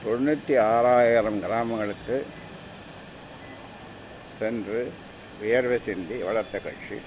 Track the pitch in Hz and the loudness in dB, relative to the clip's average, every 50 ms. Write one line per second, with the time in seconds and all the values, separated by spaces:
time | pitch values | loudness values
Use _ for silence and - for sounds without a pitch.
0 | - 110 113 120 135 147 156 147 - - 143 123 107 107 113 117 120 123 123 123 | 0 0 0 2 4 2 2 0 2 2 4 6 6 6 6 6 6 8 8 8
1 | 120 117 117 117 107 110 107 101 90 87 110 113 117 117 117 110 107 101 98 - | 8 8 8 6 4 4 0 0 -2 0 0 0 0 0 -2 -2 -2 -4 -4 -6
2 | - 101 120 139 - - - - - - - - - - - - - - - - | -4 -2 -2 -2 -2 -6 -12 -16 -16 -16 -16 -16 -16 -16 -16 -16 -18 -18 -18 -18
3 | - - - - - - - - - - - - - - - - - - - - | -18 -18 -18 -18 -18 -18 -18 -16 -16 -16 -16 -16 -16 -18 -16 -16 -16 -16 -16 -16
4 | - - - - - - - - 110 110 120 113 98 101 107 117 123 123 120 - | -16 -18 -18 -18 -18 -18 -8 -4 -4 -2 -2 -4 -4 -2 -4 -4 -4 -4 -8 -12
5 | - - - - - - - - 104 110 117 127 127 123 123 117 - 110 98 92 | -16 -18 -18 -18 -18 -18 -14 -6 0 2 4 4 4 4 0 0 0 -2 -4 -4
6 | 90 80 113 127 87 92 107 113 104 - - 98 - 80 - - - - 101 - | -6 -6 -6 -4 -2 0 0 0 -2 -2 -6 -6 -6 -6 -10 -10 -12 -10 -10 -10
7 | - | -12